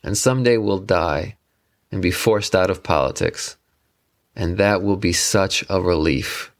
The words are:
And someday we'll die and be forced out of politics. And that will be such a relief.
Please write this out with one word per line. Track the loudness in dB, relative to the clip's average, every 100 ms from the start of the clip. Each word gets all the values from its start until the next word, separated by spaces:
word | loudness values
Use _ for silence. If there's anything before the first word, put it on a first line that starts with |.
And | -4 0
someday | 0 2 2 2
we'll | 2 -2
die | 0 0 2 -2 -4 -12 _ _ _ _ _
and | -2
be | -2
forced | 0 2 2 2
out | 2 2
of | -2
politics. | 0 0 0 0 -4 -4 -12 -14 _ _ _ _ _ _ _
And | -6 -4 0
that | 2 2
will | 0 0
be | 0
such | 0 0 0 0 -2 -2
a | -2
relief. | 0 2 2 0 -4 -10 -12 _